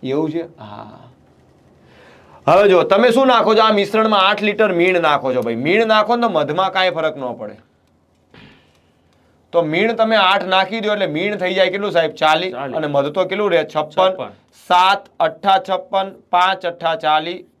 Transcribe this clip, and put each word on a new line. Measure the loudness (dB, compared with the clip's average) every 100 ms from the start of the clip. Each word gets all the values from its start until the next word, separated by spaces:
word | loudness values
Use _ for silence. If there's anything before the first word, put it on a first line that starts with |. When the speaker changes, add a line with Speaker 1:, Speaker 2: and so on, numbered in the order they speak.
Speaker 1:
એવું | -4 -4 -4
છે? | -6 -10 -16
હા. | -20 -18 -20 -20 -20 _ _ _ _ _ _ _ _ -20 -20 -20 _ -8 2
હવે | 4 6
જો | 4
તમે | 4 4 4
શું | 4 4
નાખો | 4 4
છો | 4
આ | 4
મિશ્રણમાં? | 2 0 0 2 2
આઠ | 2 2
લિટર | -2 0 0
મીણ | 2 0 2
નાખો | 0 0 0
છો | -2
ભાઈ. | -2
મીણ | -4 0 0 2
નાખો | 2 2 0
ને |
તો | 0
મધમાં | -2 -2 -2 -2
કાંઈ | 0 -2
ફરક | -2 -6 -6
ન | -10 -10
પડે. | -12 -16 _ _ _ _ _ _ _ -20 -20 _ _ _ _ _ _ _ _ _ _
તો | -2
મીણ | 0 0 0
તમે | 0 2 2
આઠ | 2 2
નાખી | 0 0 0 -2
દો | -4
એટલે | -2 -2
મીણ | -2 -4 -4
થઈ | -4
જાય | 0 0
કેટલું | 0 -2
સાહેબ? | 0 -2
ચાલીસ. | 0 0 2 -2
Speaker 2:
ચાલીસ. | -8 -8 -6
Speaker 1:
અને | -2
મધ | -2 -2
તો | -2
કેટલું | -2 -2 0
રહે? | 0
છપ્પન. | 0 -4 -6
Speaker 2:
છપ્પન. | 0 0 0 -10 -14 _ _ 0
Speaker 1:
સાત | 2 4 0 -4 _
અઠ્ઠા | -4 -2 0 0
છપ્પન, | 0 -6 -4 -4 -4 -10 _
પાંચ | 0 0 0 -6
અઠ્ઠા | -6 -4
ચાલીસ. | -2 0 0 -2 -12 -14 _